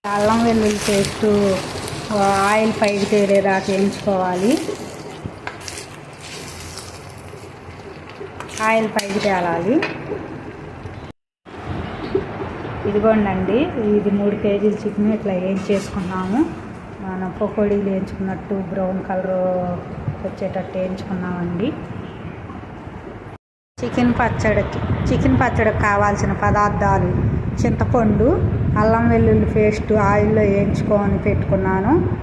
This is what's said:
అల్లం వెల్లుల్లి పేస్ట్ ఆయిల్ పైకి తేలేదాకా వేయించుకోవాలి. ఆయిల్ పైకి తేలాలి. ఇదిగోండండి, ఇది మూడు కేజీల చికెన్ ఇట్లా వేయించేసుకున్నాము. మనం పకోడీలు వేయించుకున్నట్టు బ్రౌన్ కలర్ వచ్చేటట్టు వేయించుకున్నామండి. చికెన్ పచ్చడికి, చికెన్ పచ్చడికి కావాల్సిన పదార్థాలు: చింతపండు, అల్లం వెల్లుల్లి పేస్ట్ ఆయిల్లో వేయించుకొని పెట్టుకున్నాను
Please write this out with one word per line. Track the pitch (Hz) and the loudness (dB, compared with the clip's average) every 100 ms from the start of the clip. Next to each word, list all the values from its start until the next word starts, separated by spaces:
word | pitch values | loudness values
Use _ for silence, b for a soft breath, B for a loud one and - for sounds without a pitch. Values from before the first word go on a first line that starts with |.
అల్లం | 202 202 208 226 | -2 0 2 4
వెల్లుల్లి | 233 226 214 208 - | 4 4 2 0 2
పేస్ట్ | 202 196 - 214 208 202 185 - - - - - 214 196 196 196 | 2 2 0 2 4 4 0 -2 -8 -8 -8 -4 2 4 4 4
ఆయిల్ | 220 220 | 4 2
పైకి | 208 208 202 202 | 4 2 2 2
తేలేదాకా | 214 196 196 196 190 190 | 4 6 4 4 0 0
వేయించుకోవాలి. | 190 196 - 208 190 185 180 202 302 - - - - - - - - - - - - - - - - - - - - - - - - - - - - - - - - - - - - - - - - | 2 2 0 0 0 0 2 2 2 0 -6 -10 -12 -14 -12 -14 -12 -14 -12 -12 -12 -14 -16 -18 -18 -16 -14 -14 -14 -14 -14 -14 -16 -16 -18 -18 -18 -18 -18 -18 -18 -16 -18 -18 -16 -16 -14 -12 -2
ఆయిల్ | 220 226 214 | 2 2 2
పైకి | 214 202 202 | -2 -2 -2
తేలాలి. | 208 185 175 170 180 302 - - - - - - - - - - - - - - _ _ - - - - - - - - - - - - - - 214 | 0 0 0 0 2 0 0 -8 -8 -10 -10 -12 -14 -14 -16 -14 -14 -14 -16 -18 _ _ -18 -14 -8 -8 -8 -10 -6 -6 -6 -10 -10 -10 -10 -6 -2
ఇదిగోండండి, | 202 220 220 202 185 185 220 320 262 208 208 | 2 4 4 2 0 0 2 0 0 2 2
ఇది | 202 | 2
మూడు | 202 202 | 2 2
కేజీల | - 208 202 208 | 0 0 2 2
చికెన్ | 196 208 202 208 | 0 -4 0 0
ఇట్లా | 214 196 | 0 0
వేయించేసుకున్నాము. | 185 185 196 - 196 - 202 180 185 185 233 339 - - - - - | -2 0 -2 0 -2 0 -6 -4 -4 -2 0 0 -2 -12 -14 -14 -12
మనం | 190 185 185 - | -8 -6 -6 -4
పకోడీలు | 208 220 208 202 | -2 0 2 2
వేయించుకున్నట్టు | 196 190 190 - 190 185 - | 0 -2 -4 -4 -4 -6 -4
బ్రౌన్ | 196 175 196 185 190 | -4 -4 -2 -2 -2
కలర్ | 185 185 185 185 185 180 180 175 - - - - 190 | -4 -4 -2 0 0 0 -2 -6 -8 -8 -6 -6 -8
వచ్చేటట్టు | - 190 - - 185 | -6 -6 -4 -6 -4
వేయించుకున్నామండి. | 185 190 - 185 180 180 175 175 247 - - - - - - - - - - - - - - - - - _ _ _ - | -4 -6 -6 -6 -4 -4 -4 -2 -4 -4 -10 -10 -12 -12 -14 -12 -14 -14 -14 -14 -14 -14 -14 -14 -16 -18 _ _ _ -8
చికెన్ | 240 - 240 | -2 2 2
పచ్చడికి, | 233 233 - 220 202 196 - - - - | 4 2 2 2 2 0 -4 -2 0 2
చికెన్ | 254 269 262 | 4 4 4
పచ్చడికి | 254 220 214 - | 4 4 2 2
కావాల్సిన | 214 202 208 202 202 | 2 4 2 2 0
పదార్థాలు: | 196 208 208 208 180 202 190 180 - - - - - | 2 2 4 4 2 2 4 2 2 2 0 -2 0
చింతపండు, | 240 226 214 254 220 202 233 370 - - - 214 | 0 2 2 4 4 4 4 4 2 2 2 4
అల్లం | 220 226 233 | 4 4 4
వెల్లుల్లి | 226 220 214 214 | 6 6 6 4
పేస్ట్ | 220 214 214 - | 4 2 2 2
ఆయిల్లో | 214 202 208 208 214 | 2 4 4 4 4
వేయించుకొని | 208 196 196 - - 208 202 196 | 4 4 2 0 2 2 2 2
పెట్టుకున్నాను | 208 190 - 196 190 190 208 320 - - | 2 0 2 0 2 2 4 2 2 -2